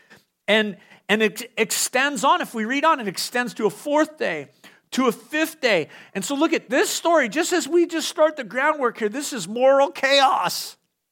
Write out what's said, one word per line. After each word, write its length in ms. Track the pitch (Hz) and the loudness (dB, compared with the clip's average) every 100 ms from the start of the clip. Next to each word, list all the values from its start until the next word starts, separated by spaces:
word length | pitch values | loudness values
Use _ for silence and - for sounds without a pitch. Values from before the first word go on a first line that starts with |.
| _ - _ _ - | _ -20 _ _ 0
and, 300 | 214 214 175 _ - - | 2 0 -4 _ -14 -2
and 120 | 214 | 0
it 300 | 214 214 240 - | 0 -2 -8 -4
extends 680 | 214 - - 254 277 269 | -2 -2 -2 0 0 0
on. 160 | 269 349 | 2 2
If 140 | 277 | 0
we 100 | 233 | -6
read 220 | 214 277 311 | -4 0 2
on, 160 | 302 | 2
it 80 | 208 | -2
extends 440 | 165 - 247 247 - | -6 -4 -4 -4 -2
to 100 | 208 | -2
a 40 | |
fourth 480 | - 302 294 302 - | -2 0 0 0 -2
day, 340 | 208 160 135 _ - _ _ | -6 -6 -8 _ -20 _ _
to 160 | - 254 | -2 0
a 40 | |
fifth 480 | 196 - 302 320 - | -2 -4 -4 -4 -2
day. 300 | 240 185 143 - - | 0 0 0 -10 -14
And 100 | 196 | -8
so 100 | 185 | -4
look 200 | 277 330 | 0 0
at 160 | 320 - | 0 0
this 200 | 262 392 | 0 0
story. 380 | - 339 330 240 | 0 2 2 2
Just 240 | 226 349 | -2 -2
as 160 | 359 262 | -2 0
we 200 | 339 339 | 0 0
just 200 | 330 - | -2 -4
start 300 | - 311 311 | 2 0 0
the 80 | 220 | -8
groundwork 540 | 240 294 302 247 - | -2 0 0 -2 -2
here, 100 | 214 | -4
this 240 | 240 285 | -4 -6
is 160 | 262 170 | -8 -6
moral 420 | 226 262 277 277 | 2 4 6 4
chaos. 880 | - 269 277 262 - 170 - - - _ _ _ | 0 2 4 4 2 -2 -4 -8 -14 _ _ _